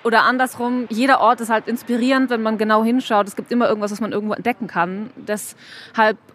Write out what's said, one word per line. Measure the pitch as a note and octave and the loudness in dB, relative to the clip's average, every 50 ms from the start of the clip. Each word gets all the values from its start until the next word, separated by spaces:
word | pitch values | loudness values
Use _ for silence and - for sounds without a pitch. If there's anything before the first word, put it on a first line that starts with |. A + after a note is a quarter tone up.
oder | - A#3 A3 A3 - | -2 2 4 4 4
andersrum, | A#3 B3 B3+ B3+ B3+ - - A#3+ A#3+ B3 B3 A#3+ - | 4 2 2 0 -2 -2 -4 -4 -4 -2 -4 -4 -4
jeder | A3 G#3+ B3+ C#4 C4+ - | -2 0 2 4 4 4
Ort | - A3 B3 A#3 | 4 4 2 2
ist | A#3 G#3+ | 0 -2
halt | A3+ G#3+ - - | -2 -2 -2 -4
inspirierend, | A#3 A#3+ - - A#3+ B3 A#3+ C4 C4+ C4 C4 B3 | -6 -6 -4 -4 -2 0 2 2 2 2 2 0
wenn | B3 A3 | 0 -2
man | A3 A3 A3 G3+ | 0 -2 -2 0
genau | G#3+ A3 G#3+ A3 | 2 2 4 4
hinschaut. | A3 A3+ B3 C4 - - A3+ G3+ G3+ G3+ | 4 2 2 0 0 2 2 2 2 0
Es | - | -4
gibt | - - - | -8 -6 -2
immer | A#3+ A#3+ A#3+ - | 0 0 2 2
irgendwas, | A3 G#3+ G#3 G#3 | 2 0 -2 -4
was | G#3 G3+ | -4 -6
man | A3+ G3 | -6 -4
irgendwo | A2+ G3+ G#3 G#3+ - | -4 -4 -4 -4 -4
entdecken | - F#3 A#3 B3 - A3+ | -4 -2 -4 -4 -4 -8
kann. | E3 - F3 E3+ F3+ F#3+ G3+ G#3+ - - | -4 -2 -2 -2 -2 -4 -6 -10 -12 -14
Deshalb | - - - G#3 G#3 - - - - - - - - - - - A3+ A3 G#3+ G#3 - _ - | -12 -8 -8 -6 -6 -8 -12 -16 -20 -20 -20 -20 -20 -20 -6 0 2 2 2 2 -2 _ -20